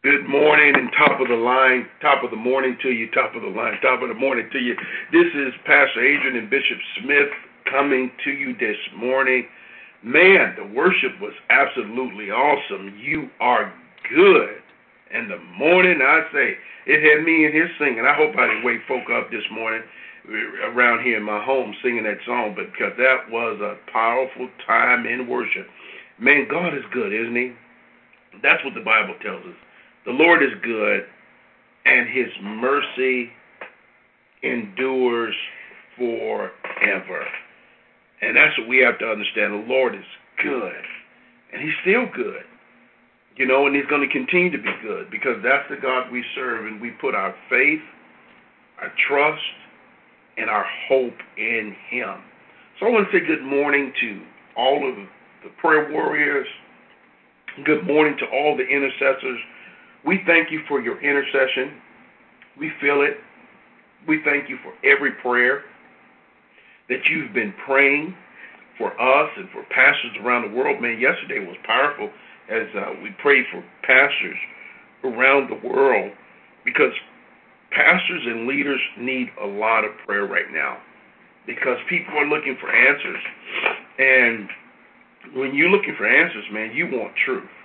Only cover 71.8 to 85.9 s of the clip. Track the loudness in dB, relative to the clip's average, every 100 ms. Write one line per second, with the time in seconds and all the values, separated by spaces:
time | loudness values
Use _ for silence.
71.8 | 0 -2 -12 -12 -20 -20 -6 -4 -4 -6
72.8 | -8 -10 -14 -4 4 4 2 -10 -16 -12
73.8 | 4 6 6 2 -6 -8 -12 -16 -20 -20
74.8 | -20 _ -6 2 4 4 2 -8 -4 2
75.8 | 4 4 -2 -12 -20 -20 _ _ -4 2
76.8 | 2 0 -14 -20 _ _ _ _ _ 0
77.8 | 2 2 0 -4 -6 -6 -4 -2 -2 -2
78.8 | -4 -8 -6 -4 -6 -8 -8 -2 2 2
79.8 | 0 -8 -6 -4 0 -2 -2 -4 -4 -6
80.8 | -16 -20 _ _ _ _ -14 -4 -2 -2
81.8 | -2 -6 -4 -2 0 -2 -2 -8 0 4
82.8 | 4 4 -4 -10 -12 -16 -12 -4 -4 -4
83.8 | -12 0 4 6 4 0 -10 -16 -20 _
84.8 | _ _ _ _ -14 -6 -4 0 2 2
85.8 | 0